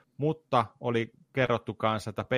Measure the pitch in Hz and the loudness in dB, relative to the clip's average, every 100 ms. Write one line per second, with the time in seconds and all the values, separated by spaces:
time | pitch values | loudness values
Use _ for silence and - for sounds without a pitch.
0 | _ - 147 156 - 123 110 - 127 120 | _ -6 -4 -4 -2 0 0 -4 -2 -2
1 | 113 _ _ - 127 117 - 107 110 110 | -2 _ _ 0 2 0 -2 -2 0 0
2 | 110 104 104 | -4 -8 -2